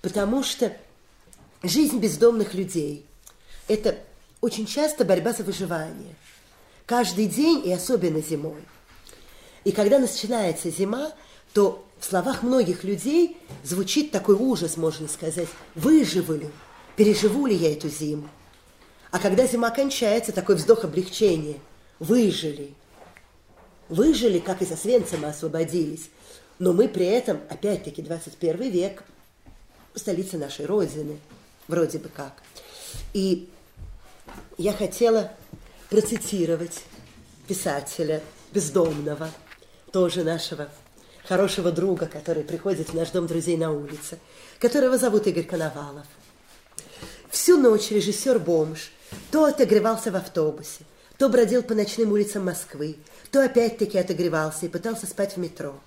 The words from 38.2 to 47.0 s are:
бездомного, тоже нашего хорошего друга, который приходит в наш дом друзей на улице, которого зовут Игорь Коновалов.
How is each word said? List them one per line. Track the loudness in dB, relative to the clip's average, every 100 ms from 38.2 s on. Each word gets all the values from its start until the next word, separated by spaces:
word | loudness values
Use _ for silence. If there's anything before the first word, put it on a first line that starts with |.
| -6 -20 -4
бездомного, | -4 0 2 2 0 -6 -6 -8 -12 -20 -20 -20 -20 -4
тоже | 2 2 2
нашего | -2 -2 -6 -10 -12 -14 -20 -20 -20 -20
хорошего | -2 2 2 2 -2
друга, | 0 0 0 -4
который | -8 -4 -4
приходит | -4 -6 -4 -4 -4
в |
наш | -4 -2
дом | -2 -2
друзей | -2 0 0
на | 0
улице, | -2 -6 -12 -14 -16 _ -20 -20 0
которого | 2 4 4 4
зовут | 4 4 2
Игорь | 0
Коновалов. | -2 -4 -4 -6 -12 -14 -18 -20 -20 _ _ -20 _ -18 -18 -18